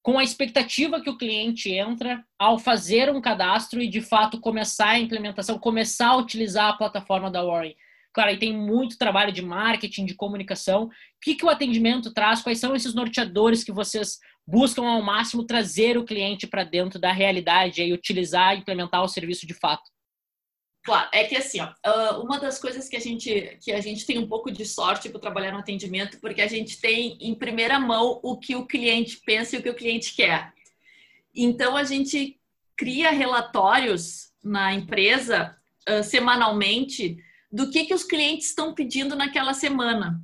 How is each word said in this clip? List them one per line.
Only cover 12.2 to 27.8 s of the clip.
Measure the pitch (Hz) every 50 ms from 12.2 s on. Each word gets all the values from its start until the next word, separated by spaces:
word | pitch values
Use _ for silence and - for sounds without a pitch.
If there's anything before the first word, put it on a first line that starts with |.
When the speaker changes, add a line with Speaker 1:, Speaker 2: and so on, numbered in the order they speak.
| 208 214 226 233
Speaker 1:
Quais | - 247 233 226
são | - 254 269
esses | 262 233 254 220
norteadores | 240 247 226 - 254 233 185 175 202 214 233 226 226
que | - - 196
vocês | 202 196 - - 214 208 - - - _ _ _ _ _
buscam | - 165 226 277 247 - 262 240
ao | 240 233 226
máximo | 208 202 202 220 233 226 - 233 233
trazer | 233 233 233 214 170 151 - 220 233 240
o | 240 233
cliente | 233 214 202 196 196 208 196 -
pra | - - 196 185
dentro | 165 - 175 180 185 185
da | 180 180 180
realidade | 185 185 190 196 190 180 175 170 170 185 185 180 180 175 170
e | 175
utilizar, | 175 175 - - 220 185 180 160 175 180 185 190 202
implementar | 196 185 - 190 180 175 180 - 175 190
o | 185
serviço | - 196 165 170 175 - -
de | 160 170
fato? | - - 156 151 - _ _ _ _ _ _ _ _ _ _ _ _ _ _ _ _ _ _ _ _
Speaker 2:
Claro, | _ 233 214 165 - -
é | - 208 214
que | - 269
assim, | 262 269 - - 185
ó, | 160 - - _ -
ah, | 202 220 220 220 214 - 226
uma | 240 247 277 277
das | 277 269 254
coisas | - - 254 240 269 -
que | - -
a | 233
gente, | 233 240 233 226 - 240 214 202 190 - - _
que | - - 202
a | 208
gente | 202 214 214 208 -
tem | - 262
um | 233 233 170
pouco | 220 226 226 269
de | 196 202 214
sorte | - - - 175 180 196 196 - -
por | - 208
trabalhar | - 208 185 196 190 190
no | 196
atendimento, | 202 196 - 202 196 202 190 180 190 202 196 - -
porque | - 214 208 214
a | 208
gente | 214 226 220 220 - - -
tem | - 220 226 233 240 233 - -
em | 165 226 226
primeira | - 277 240 226 226 226 240 269
mão | 269